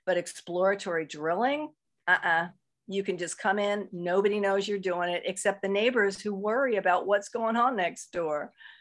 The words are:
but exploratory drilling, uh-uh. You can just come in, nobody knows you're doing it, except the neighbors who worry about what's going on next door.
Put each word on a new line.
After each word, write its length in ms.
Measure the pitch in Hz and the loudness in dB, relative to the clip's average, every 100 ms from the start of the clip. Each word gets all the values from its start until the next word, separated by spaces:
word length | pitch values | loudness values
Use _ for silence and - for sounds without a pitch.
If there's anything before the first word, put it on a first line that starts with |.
but 120 | - 175 | -2 0
exploratory 920 | 170 - - 175 190 196 196 170 156 | -2 -8 -6 0 2 2 -2 -4 -4
drilling, 640 | 151 160 180 254 294 302 - _ _ - | -4 -2 0 0 0 -6 -12 _ _ 0
uh-uh. 400 | 180 180 165 175 - _ _ - | 2 2 0 0 -6 _ _ -6
You 140 | 196 | -4
can 160 | 196 180 | -2 -2
just 200 | 170 - | -4 -2
come 200 | 214 202 | 0 2
in, 300 | 202 208 190 | 2 -2 -4
nobody 460 | 175 175 185 208 208 | -6 0 2 2 2
knows 280 | 202 196 196 | 2 2 0
you're 120 | 202 | -2
doing 320 | 190 175 175 | -2 -2 -2
it, 120 | 175 | -2
except 360 | - 185 202 196 | -4 -2 -2 0
the 80 | 196 | 0
neighbors 520 | 196 233 254 202 196 | 2 2 2 2 0
who 140 | 208 | -4
worry 420 | 196 208 240 269 208 | -4 -2 0 0 2
about 300 | 185 180 185 | 2 2 2
what's 220 | 202 202 | 0 0
going 280 | 233 226 233 | -4 0 2
on 200 | 247 226 | 2 2
next 360 | 170 - - | -2 -4 -8
door. 400 | 175 160 147 - - - - | -4 -2 -2 -6 -12 -20 -20